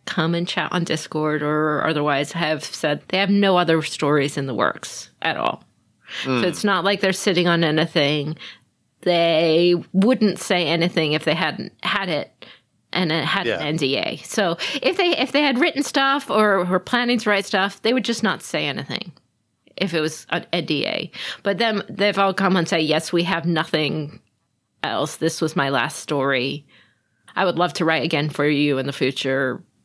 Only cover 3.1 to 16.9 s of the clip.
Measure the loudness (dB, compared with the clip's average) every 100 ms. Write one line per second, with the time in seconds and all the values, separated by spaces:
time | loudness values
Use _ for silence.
3.1 | -2 2 4 4 4 4 2 0 -2 2
4.1 | 2 2 -2 -4 0 0 -2 -12 -12 -16
5.1 | _ -4 0 0 -2 _ _ _ _ -16
6.1 | -8 -2 0 0 0 0 0 0 0 0
7.1 | 0 0 2 4 4 4 2 2 2 2
8.1 | 0 -4 -8 -12 -20 _ _ _ _ 0
9.1 | 2 4 4 4 4 4 2 2 2 4
10.1 | 4 2 0 0 0 2 2 2 0 0
11.1 | 0 0 0 -2 -4 -10 -8 -2 -2 -2
12.1 | -4 -6 _ -20 -20 _ _ -6 -2 0
13.1 | 0 0 -2 0 -2 -2 -2 0 0 -4
14.1 | -6 -6 -2 -2 -2 -4 -2 -2 0 0
15.1 | 0 0 0 2 2 0 0 -2 0 2
16.1 | 0 0 2 4 4 2 0 0